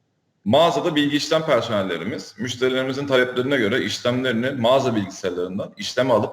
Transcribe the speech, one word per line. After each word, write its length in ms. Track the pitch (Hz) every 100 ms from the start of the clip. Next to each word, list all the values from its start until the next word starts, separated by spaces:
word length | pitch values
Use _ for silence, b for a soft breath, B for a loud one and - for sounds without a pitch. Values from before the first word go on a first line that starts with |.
| _ _ _ _ 98
Mağazada 500 | 131 170 156 165 147
bilgi 200 | 147 143
işlem 300 | - 160 156
personellerimiz, 880 | 143 120 104 95 82 90 151 - -
müşterilerimizin 680 | 127 123 127 131 131 135 139
taleplerine 500 | 131 127 123 131 143
göre 280 | 101 123
işlemlerini 680 | 95 - 120 127 131 113 127
mağaza 460 | 139 113 135 - 110
bilgisayarlarından 760 | 95 - 92 87 90 95 160 -
işleme 360 | 101 - 131
alıp 180 | 110 -